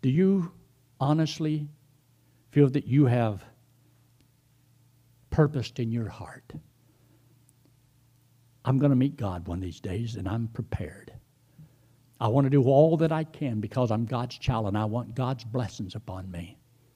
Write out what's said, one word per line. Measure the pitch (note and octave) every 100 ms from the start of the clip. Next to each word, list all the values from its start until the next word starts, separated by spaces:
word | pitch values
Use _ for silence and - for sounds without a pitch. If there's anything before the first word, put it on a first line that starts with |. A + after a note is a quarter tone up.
Do | C3
you | C#3+ F#3+ G3 E3 - _ _ _ _
honestly | C#3 D#3 D#3 - D#3 D3+ D3 - _ _ _ _ _ _ _
feel | C#3+ C#3+
that | C#3+ -
you | C3+ C#3
have | B2 A2+ G2 - _ _ _ _ _ _ _ _ _ _ _ _ _ _ _ _ _ _
purposed | - D3 D3+ A2 -
in | A#2
your | A#2 G#2+
heart, | - G2 - _ D#3 - _ _ _ _ _ _ _ _ _ _ _ _ _ _ _ _ _ _ _
"I'm | - C3
gonna | C#3+ C3
meet | C#3 -
God | G#2 F2+ E2+
one | F2
of |
these | F#2 E2+
days, | G2 G2 A#2 A2+
and | F#2
I'm | A2+ A2+
prepared. | - - - F2+ - - - _ _ _ - - _ _ _ _ _
I | A#2
wanna | C3 C3+
do | C#3+
all | B2+ C#3 D#3+ D#3+
that | D#3+
I | D#3
can | D#3 - C#3+ G#2+
because | G#2+ C3+ B2
I'm | A2
God's | A#2 B2+ A#2+ -
child, | - A2+ G#2+
and | G#2
I | G#2+
want | A2+ A#2+
God's | A#2 B2+ C3
blessings | A#2 A#2+ G#2 - F#2+
upon | A2 G2 F#2 F#2
me"? | E2+ E2+ - _ _ _